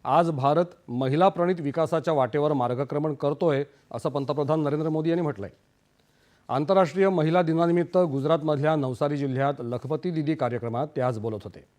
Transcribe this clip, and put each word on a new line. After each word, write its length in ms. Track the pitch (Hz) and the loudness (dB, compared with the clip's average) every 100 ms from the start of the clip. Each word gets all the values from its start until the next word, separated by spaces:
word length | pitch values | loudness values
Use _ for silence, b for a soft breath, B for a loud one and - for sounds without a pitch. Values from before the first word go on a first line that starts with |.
आज 260 | - 147 170 | 4 2 2
भारत 340 | 147 139 151 175 - - | 2 2 2 0 -6 -8
महिला 400 | 123 131 147 190 | -4 0 4 2
प्रणित 320 | 190 175 180 | 4 -2 0
विकासाच्या 540 | 143 156 156 165 170 | -2 -2 0 0 0
वाटेवर 380 | 151 123 147 147 | 0 2 2 0
मार्गक्रमण 640 | 143 120 123 139 147 156 | 2 0 -2 -4 -2 -4
करतोय, 500 | 139 143 147 170 139 143 b b | -2 -2 0 0 0 -4 b b
असं 160 | 117 156 | -8 -6
पंतप्रधान 520 | 139 131 143 139 160 | -4 -4 -2 0 0
नरेंद्र 280 | 147 151 156 | 0 -2 -2
मोदी 220 | 156 160 | -2 0
यांनी 120 | 170 | 0
म्हटलंय. 280 | 160 117 101 _ _ _ _ _ b b b b b | -2 -6 -12 _ _ _ _ _ b b b b b
आंतरराष्ट्रीय 600 | 131 147 190 170 175 190 | -4 2 4 4 4 2
महिला 340 | 180 156 175 | 4 2 2
दिनानिमित्त 560 | 165 160 170 175 175 185 | 2 2 2 2 2 2
गुजरातमधल्या 760 | 175 135 143 160 156 147 151 156 | 2 0 0 0 0 0 0 0
नवसारी 400 | 131 123 147 143 | -2 -2 -2 -2
जिल्ह्यात 380 | 139 131 139 135 | -2 0 -2 -2
लखपती 500 | 120 120 131 156 180 | -6 -6 -4 -4 -4
दिदी 240 | 160 147 | -2 -2
कार्यक्रमात 520 | 156 123 120 117 117 147 - | 0 -2 -2 -4 -4 -4 -2
ते 40 | |
आज 180 | 127 113 | -2 -2
बोलत 260 | 113 107 | -6 -8
होते. 200 | 98 78 _ | -12 -20 _